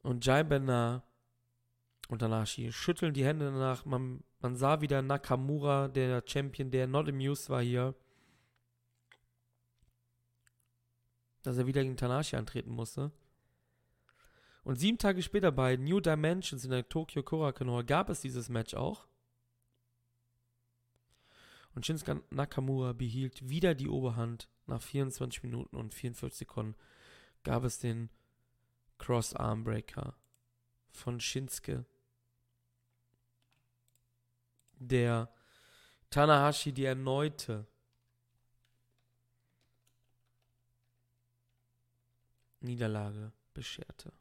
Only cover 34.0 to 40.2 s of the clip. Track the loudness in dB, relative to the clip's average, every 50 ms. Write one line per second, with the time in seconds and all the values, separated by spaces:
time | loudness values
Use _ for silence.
34 | _ _ _ _ _ _ _ _ _ _ _ _ _ _ _ -16 -2 2 2 4
35 | 4 4 2 0 -2 -4 -12 _ _ _ _ -20 -20 -20 -20 -20 -20 -20 _ _
36 | _ _ 4 6 8 8 8 8 8 4 2 2 -2 -4 -2 0 0 0 0 0
37 | 0 0 2 2 0 0 -2 -6 -6 -6 -6 -6 -6 _ _ _ _ _ _ _
38 | _ _ _ _ _ _ _ _ _ _ _ _ _ _ _ _ _ _ _ _
39 | _ _ _ _ _ _ _ _ _ _ _ _ _ _ _ _ _ _ _ _
40 | _ _ _ _